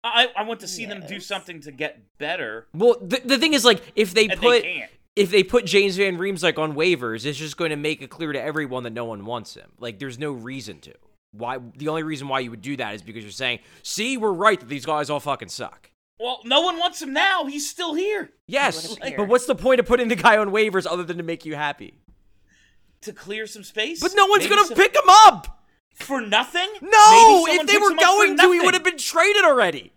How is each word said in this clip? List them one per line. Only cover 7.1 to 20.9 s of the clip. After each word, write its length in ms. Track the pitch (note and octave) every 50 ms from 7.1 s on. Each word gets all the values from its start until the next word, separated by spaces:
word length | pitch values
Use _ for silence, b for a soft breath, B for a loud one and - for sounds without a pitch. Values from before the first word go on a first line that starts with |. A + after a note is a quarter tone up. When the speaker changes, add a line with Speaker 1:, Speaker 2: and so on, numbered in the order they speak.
| A2 A2+ G#2+
Speaker 3:
it's 140 | D3 C#3+ C3
just 180 | D#3 D3+ C#3+
going 140 | - F3 D#3
to 40 | D#3
make 280 | D3 D3 D#3 D#3 D3 C#3
it 80 | B2+
clear 200 | - - E3+ D3+
to 80 | C#3+ C3
everyone 420 | A2+ D3+ D3 D#3 D3+ B2+ B2+ B2+ B2
that 100 | A#2 A2
no 120 | A#2+ A#2+
one 200 | A2+ A2 G2+ G2
wants 300 | A2 A#2+ A#2 G2+ - -
him. 160 | - - _ _ _
Like, 180 | A#2+ A#2+ G#2+
there's 220 | F#2+ C#3 C3+ A#2+ A#2+
no 120 | D3+ D3
reason 480 | C#3 A#2+ A2 B2+ C3 C3+ A2 G#2 F2 C#2+
to. 120 | - - - _ _ _ _ _ _ _
Why? 260 | _ G#2 A#2 A#2+ C3 C3 B2 A#2 _
The 120 | C3 D3
only 160 | D#3 D#3 E3 D#3
reason 240 | D#3+ D#3 C3 C#3
why 120 | C#3 C3 C3+
you 100 | C3 A#2+
would 100 | A#2 A2
do 160 | F#2 C3 C#3+
that 160 | B2+ B2 G#2 G#2
is 80 | G#2+
because 220 | E2+ A2+ G#2 A2+ G#2+
you're 80 | G#2
saying, 280 | F#2+ - C3 B2 A#2+ G#2+ b b b b b
"See, 320 | - - F#3 G#3+ B3+ C4+
we're 160 | B3 A3 G#3+
right 260 | F#3+ E3 G3+ A3 G3+
that 120 | - - A#2
these 160 | D3 C#3 A#2
guys 240 | D#3+ D#3 D3+ D3 B2+
all 100 | D3 C#3+
fucking 300 | - D3 C#3 - A2+ F2
suck." 400 | - - A#2 - - _ _ _ _ _ _ _ _
Speaker 1:
Well, 220 | _ A3 B3 B3+ - G#3+
no 160 | A#3 C4 D4
one 160 | E4+ F#4 F4 E4
wants 220 | F4 F4+ F4 -
him 100 | D#4+ C#4
now. 320 | C4+ D4+ F4+ G4 F#4+ F4+ E4
He's 240 | C#4 C#4 D4 D4 -
still 240 | - - F4 E4+ D4+
here. 360 | E4 F#4 G#4 G#4+ G4+ D#4+ - _ _ _
Speaker 3:
Yes, 440 | - F#3+ C#4 C#4+ A#3+ - D#3+ D#3+ E3
Speaker 2:
What 140 | A3+ - - C4
a 40 | -
Speaker 3:
but 100 | - G#3
what's 180 | F#3+ A#3+ B3 -
the 100 | - C#4+
point 260 | - - C4 C4 A#3+
of 40 | -
putting 220 | - B3 B3 B3
the 80 | A3+ A#3+
guy 220 | F3 D#3+ A#3+ G#3+
on 140 | G#3+ G#3+ G3+
waivers 340 | F#3+ G#3+ A3 G#3+ F#3 F#3+ -
other 140 | D3+